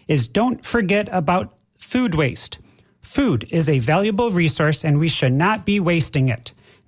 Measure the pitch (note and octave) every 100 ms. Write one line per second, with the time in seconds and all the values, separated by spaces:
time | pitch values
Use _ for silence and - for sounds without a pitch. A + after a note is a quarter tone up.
0 | - D3+ A2+ G3 B3 A#3 - A#3 F3+ G3+
1 | G#3 F#3 D#3 F#3 G3+ _ _ _ - B3
2 | B3 D#3 C3+ - - - - _ _ _
3 | - - C4 A#2+ - E3 D#3 C3+ A2+ E3+
4 | G#3+ G#3 A#3+ F3 D#3+ - D3+ D3 D#3 D3
5 | D#3+ - C3 C3 F#3 A3 G3 G3+ F3 E3+
6 | - C#3+ C3 G#2+ - - _ _